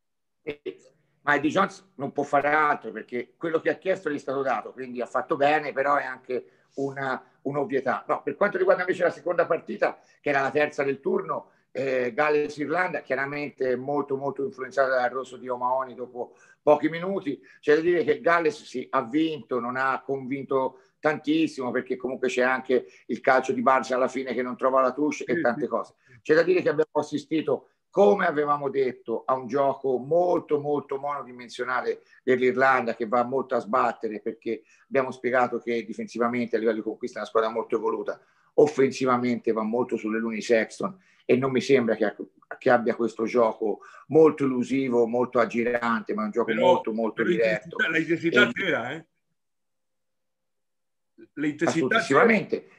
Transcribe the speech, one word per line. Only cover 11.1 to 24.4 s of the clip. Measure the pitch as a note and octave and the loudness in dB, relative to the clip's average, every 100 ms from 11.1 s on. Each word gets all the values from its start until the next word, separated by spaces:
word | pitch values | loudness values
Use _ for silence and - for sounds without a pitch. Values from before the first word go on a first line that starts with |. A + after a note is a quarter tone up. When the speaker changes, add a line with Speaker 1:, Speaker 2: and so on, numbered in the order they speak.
| G#3+ E3 C3 - _ _ | -2 -2 -8 -8 _ _
Speaker 1:
eh, | - C3+ C3 B2 | -6 -2 0 0
Galles-Irlanda, | A2 D3+ D3+ D3 D3 C#3 E3 F#3 D3+ | 0 2 2 0 -4 -4 -2 -2 -4
chiaramente | - C3 C#3 D3 D3 - C3 B2 | -4 -4 -4 -6 -8 -4 -2 -2
molto, | C3+ C#3+ C#3 C#3 | -2 -2 -2 -4
molto | C#3 C3+ | -4 -4
influenzata | C3 - B2+ C3+ C3 | -6 -6 -6 0 2
dal | C3 B2 | 2 0
rosso | B2+ B2 B2 | -2 -10 -10
di | B2 | -8
O'Mahony | B2 B2 C3 B2+ | -4 0 0 -4
dopo | A#2 A#2+ A#2+ A2+ _ _ _ | -10 -12 -10 -12 _ _ _
pochi | - D3 D#3 | 2 4 2
minuti. | E3 F3+ G3 F#3 B2+ - - | -4 -6 -6 -6 -8 -10 -4
C'è | - | 2
da | D3+ | 4
dire | E3 F3 | 4 2
che | D3+ - | 2 0
Galles | E3+ F3 D#3 D3 | 2 2 2 -2
sì, | - B2+ A#2+ | -8 -10 -4
ha | C3 | -4
vinto, | A#2 D3 D#3+ D3+ C3 B2 | -2 0 0 -4 -4 -4
non | A#2+ B2+ | -4 -2
ha | C3+ B2+ | -2 -2
convinto | - C#3 B2+ C#3 C3+ C3+ C3 - _ _ | -4 -8 -6 -8 -2 -2 -2 -6 _ _
tantissimo, | D#3 D3+ C#3+ D#3+ D3+ - B2 | -2 -2 0 0 0 -2 -4
perché | A#2+ - B2 | -4 -4 -6
comunque | B2+ B2+ B2+ | -6 -2 -2
c'è | B2+ | 2
anche | B2+ B2+ B2+ B2 - - - | 0 0 0 0 -2 -14 -8
il | A#2 | -2
calcio | - C3 A#2+ | 2 2 2
di | B2+ | 0
Barça | A#2+ C3 - | 2 2 2
alla | B2+ B2+ | 0 0
fine | C3+ C3 | -2 -6
che | A2+ | -4